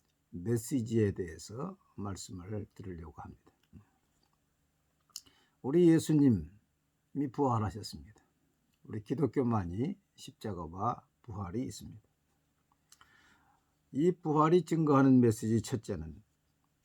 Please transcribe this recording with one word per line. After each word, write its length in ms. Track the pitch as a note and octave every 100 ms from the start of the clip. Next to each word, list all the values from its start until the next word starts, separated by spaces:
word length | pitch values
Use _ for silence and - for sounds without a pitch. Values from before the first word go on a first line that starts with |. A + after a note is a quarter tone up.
| _ _ _
메시지에 840 | F2 F#2 A#2 - C3+ A2+ A2+ G#2
대해서 640 | F#2+ F2 D#2+ - A2+ F3 G3 _ -
말씀을 720 | G2+ F2+ - F#2 F2 G#2+ G#2
드리려고 480 | - F#2 E2+ D#2+ -
합니다. 220 | - - _ _ _ - _ _ _ _ _ _ _ _ _ _ _ _ _ - - _ _ _
우리 280 | A#2+ E3+ F3
예수님이 560 | E3 D#3+ D#3 C#3 G2+ D#2 - _ _ _ _ _ C#3 C#3+
부활하셨습니다. 800 | A2+ C#3 A2+ G#2 D2 F#2 - D2 _ _ _ _ _ _ _ -
우리 180 | A2
기독교만이 960 | - B2+ C3+ - A#2+ A2+ F2 F#2 D3 - _ -
십자가와 840 | - - A2 F2 D#2+ F2+ A2+ - - _
부활이 420 | - G2 F2+ G#2+ C3
있습니다. 360 | - A2+ G#2+ _ _ _ _ _ _ _ _ _ _ _ _ _ _ _ _ _ _ _
이 220 | B2+ E3+
부활이 500 | F3 D#3+ D3+ D#3 F3+
증거하는 560 | E3 E3 D3+ C3+ C3+ B2+
메시지 420 | A#2+ A2 A2 A2+
첫째는 600 | - A#2 - F2+ D#2+ D#2 - _ _ _ _ _